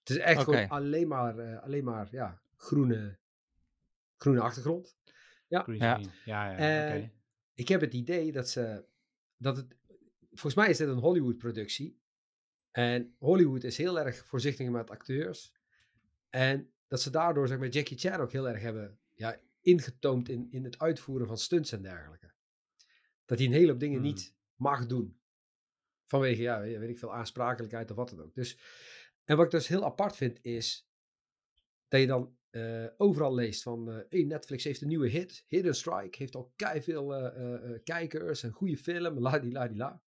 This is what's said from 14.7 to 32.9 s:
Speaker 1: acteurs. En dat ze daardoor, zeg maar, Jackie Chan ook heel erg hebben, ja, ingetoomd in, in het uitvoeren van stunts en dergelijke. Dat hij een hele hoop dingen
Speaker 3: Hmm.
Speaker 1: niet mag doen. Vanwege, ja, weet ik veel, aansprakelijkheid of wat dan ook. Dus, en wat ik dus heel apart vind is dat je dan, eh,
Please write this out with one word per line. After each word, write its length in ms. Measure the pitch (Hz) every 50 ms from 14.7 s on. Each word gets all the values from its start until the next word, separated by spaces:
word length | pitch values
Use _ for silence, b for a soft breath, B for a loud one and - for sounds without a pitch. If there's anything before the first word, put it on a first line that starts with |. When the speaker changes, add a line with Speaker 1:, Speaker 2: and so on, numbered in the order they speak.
| 120 120 113 107
Speaker 1:
acteurs. 640 | 101 - - - 131 139 160 185 175 - - - _ _ _ _ _ _ _ _ _ _ _ _ _ _ _ _
En 400 | - 127 131 131 135 139 139 - _ _ _ _
dat 120 | 139 127 -
ze 80 | 143
daardoor, 380 | 127 160 160 175 160 143 139 123
zeg 100 | 135 131
maar, 100 | 131 127
Jackie 300 | 120 147 143 - 143 123
Chan 220 | - 185 190 185
ook 120 | 139 120 -
heel 160 | 135 131 123
erg 140 | 117 104 101
hebben, 360 | 117 110 110 104 101 104 _ _ _ _
ja, 260 | _ 107 113 113 - _ _ _ _
ingetoomd 680 | _ 180 180 175 139 - - - - 143 131 123 120 -
in, 180 | 131 120 123 120
in 140 | 123 131 131
het 140 | 127 120 -
uitvoeren 480 | 156 165 165 - - - 135 131 120
van 120 | 101 113 107
stunts 340 | - - - 175 156 - -
en 100 | 104 95
dergelijke. 500 | 95 92 85 85 80 78 - - 85 _ _ _ _ _ _ _ _ _ b b b b b b b b b _
Dat 140 | _ 127 107
hij 80 | 131
een 60 | 127 120
hele 180 | 151 175 165
hoop 100 | 135 123
dingen 160 | 143 147 143 127
Speaker 3:
Hmm. 80 | 135
Speaker 1:
niet 280 | 147 143 95 - - _ _ _ _ _
mag 320 | _ 127 139 139 131 123
doen. 340 | 117 127 127 110 98 - _ _ _ _ _ _ _ _ _ _ _ _ _ _ _ _ _ _
Vanwege, 360 | _ - 139 135 131 120 107 117
ja, 180 | 120 120 107
weet 280 | 101 110 117 107 107 117
ik 100 | 120 120
veel, 160 | - 113 98
aansprakelijkheid 760 | 120 113 107 - 123 123 120 127 120 117 107 113 113 113 110
of 60 | 107
wat 120 | 101 123 120
dan 100 | - 85
ook. 140 | 78 78 _
Dus, 240 | 131 127 - - B B B B B B B B B B B B _ _
en 120 | - 151
wat 80 | 151 170
ik 60 | 170
dus 180 | 170 165 - -
heel 160 | 170 190 202
apart 320 | 151 - - 196 202 196
vind 220 | - 139 123 117 - _
is 440 | 123 117 113 113 - - - - _ _ _ _ _ _ _ _ _ _ _ _ _ _ _ _ _ _ _ _ _
dat 120 | - 135
je 60 | 135
dan, 300 | 127 135 127 127 - _ _ _ _
eh, 360 | - 117 113 113 113 113 113 110